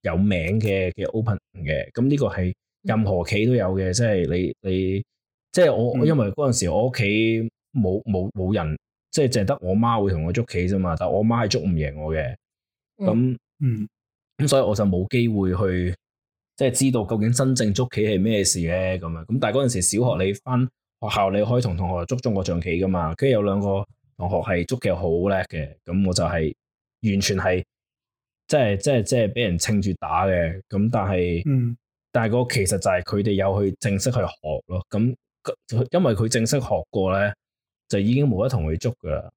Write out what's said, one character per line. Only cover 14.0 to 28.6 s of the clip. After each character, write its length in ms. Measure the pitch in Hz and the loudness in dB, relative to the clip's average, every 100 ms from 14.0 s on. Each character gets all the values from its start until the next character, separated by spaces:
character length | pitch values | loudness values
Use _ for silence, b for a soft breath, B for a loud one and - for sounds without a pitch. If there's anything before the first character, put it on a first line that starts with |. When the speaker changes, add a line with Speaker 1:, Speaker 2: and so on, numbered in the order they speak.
| _ _ _ - | _ _ _ -4
Speaker 1:
咁 100 | 143 | 2
所 100 | 135 | 2
以 20 | |
我 140 | 101 104 | 2 2
就 80 | |
冇 240 | 101 90 98 | 2 2 0
機 220 | 123 120 | 0 0
會 220 | 104 92 90 | 0 0 0
去， 400 | 98 90 90 87 _ _ _ _ _ - | 0 0 -2 -6 _ _ _ _ _ -2
即 80 | 135 | -2
係 60 | |
知 200 | 120 135 | 2 0
道 140 | 123 98 | 0 0
究 120 | 110 | 0
竟 120 | 110 | 2
真 240 | 123 135 127 | 2 2 2
正 180 | 107 | 0
捉 140 | 98 127 | 0 -2
棋 80 | - 107 | 0 0
係 160 | 98 | 2
咩 220 | 104 107 | 2 2
事 160 | 92 90 | 0 0
咧， 380 | 82 92 92 92 | -2 -2 -2 -4
咁 100 | 85 | -6
樣。 160 | 82 80 | -10 -4
咁 120 | 135 | -2
但 140 | 110 | 0
係 40 | 123 | 2
嗰 80 | 131 | 0
陣 80 | |
時 80 | 98 | 0
小 360 | 87 101 123 87 | 0 0 0 0
學 80 | 95 | -2
你 80 | |
返 260 | 101 - 123 127 _ _ _ | -2 -4 -2 -2 _ _ _
學 80 | 110 107 | -4 0
校， 160 | 98 | 2
你 120 | 101 | 2
可 140 | 107 123 | 2 2
以 40 | |
同 160 | 113 85 | 0 -2
同 220 | 90 90 | -4 -4
學 60 | 85 | -4
捉 120 | 127 | -4
中 140 | 123 | -2
國 100 | 98 | -2
象 160 | 92 85 | -2 -2
棋 80 | 87 | -2
㗎 160 | 85 95 | 0 0
嘛。 260 | 92 80 85 | 0 -2 0
跟 140 | 139 | 2
住 40 | |
有 80 | 113 | 2
兩 160 | 101 98 | 2 0
個 260 | 101 98 104 - _ - | 0 -2 -6 -14 _ -8
同 120 | 90 | -4
學 60 | 90 | -2
係 280 | - 87 85 | 0 -2 -2
捉 120 | 123 | -2
棋 120 | 101 | -2
好 160 | 85 87 | -2 0
叻 300 | 85 98 95 92 | 0 0 -2 -2
嘅， 300 | 80 69 - - | -8 -10 -12 -4
咁 220 | 92 95 | -2 0
我 60 | |
就 100 | 90 82 | 0 0
係 280 | 82 78 - _ _ _ _ | 0 -2 -6 _ _ _ _
完 180 | 107 98 | -2 0
全 160 | 95 95 | 0 0
係， 260 | 95 90 - _ _ _ _ _ _ _ - | 0 0 -4 _ _ _ _ _ _ _ 0
即 80 | |
係， 200 | 151 | 2